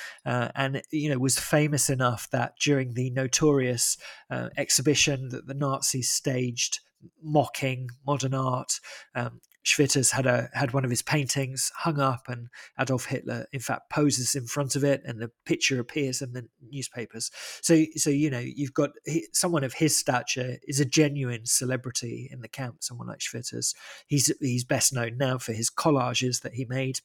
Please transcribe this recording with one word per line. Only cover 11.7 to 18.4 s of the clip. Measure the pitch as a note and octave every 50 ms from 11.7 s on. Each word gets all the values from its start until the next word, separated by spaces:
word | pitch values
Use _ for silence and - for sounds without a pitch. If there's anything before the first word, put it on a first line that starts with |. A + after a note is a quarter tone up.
| -
hung | - - E3+ D3+ C#3+
up, | C#3 C3+ B2 - -
and | B2+ A#2+ A#2+ A#2+ - - - - - _ -
Adolf | C3 C3 C3 B2 -
Hitler, | - C3 - - B2+ A#2 A#2+ - -
in | - C3
fact, | - - B2+ - - -
poses | - D3+ D3 C#3 - B2+ A#2+ - -
in | C3+ A#2+
front | - - D3 C#3+ B2 -
of | C3+ C#3+
it, | C#3+ C3+ - -
and | C#3 A2+ G#2+
the | A#2 A2+ - _ _
picture | - E3 - - - C3+ B2
appears | A#2 - - D3+ C#3 C3 B2 -
in | C#3 B2
the | B2 B2+ A#2 - _ _ B2+ A2
newspapers. | C#3 C#3 B2 - - B2 A2 - - A2+ - - - - - - - -
So, | - - E3 D#3 D#3+ D#3 -
so, | D3+ - D#3
you | C#3 C#3+ D#3 D3
know, | C3
you've | A#2+